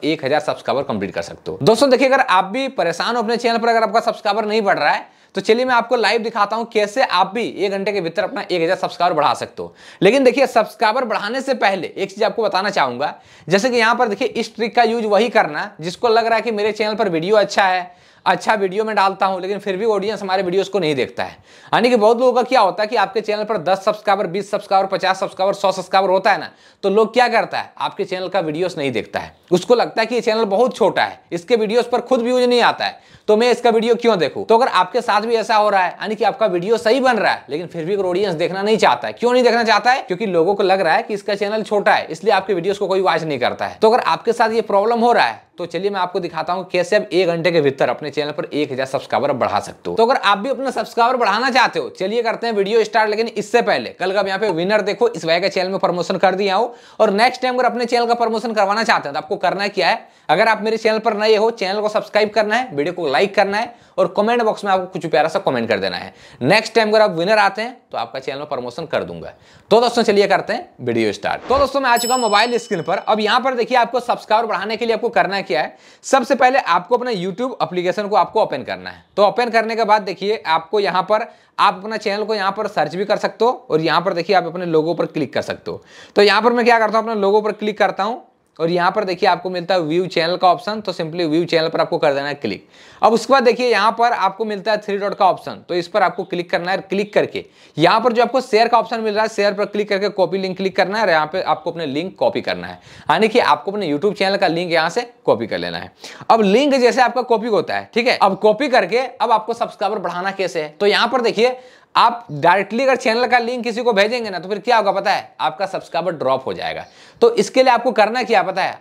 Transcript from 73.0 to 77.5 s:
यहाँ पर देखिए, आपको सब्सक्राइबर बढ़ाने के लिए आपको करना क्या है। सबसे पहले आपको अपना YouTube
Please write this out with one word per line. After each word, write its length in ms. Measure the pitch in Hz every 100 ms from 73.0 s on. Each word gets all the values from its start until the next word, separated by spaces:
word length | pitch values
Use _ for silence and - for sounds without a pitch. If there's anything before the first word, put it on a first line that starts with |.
| - 214
यहाँ 200 | 208 240
पर 140 | 254
देखिए, 240 | 247 226 247
आपको 220 | 233 247
सब्सक्राइबर 480 | 233 196 - 214 226
बढ़ाने 280 | 180 202 220
के 100 | 233
लिए 80 |
आपको 140 | 214 233
करना 320 | 196 175 196
क्या 180 | 185 160
है। 160 | 190 - - _
सबसे 300 | - 262 240
पहले 240 | 262 254 269
आपको 380 | - 175 175 247
अपना 140 | 247
YouTube 400 | 202 185 180 254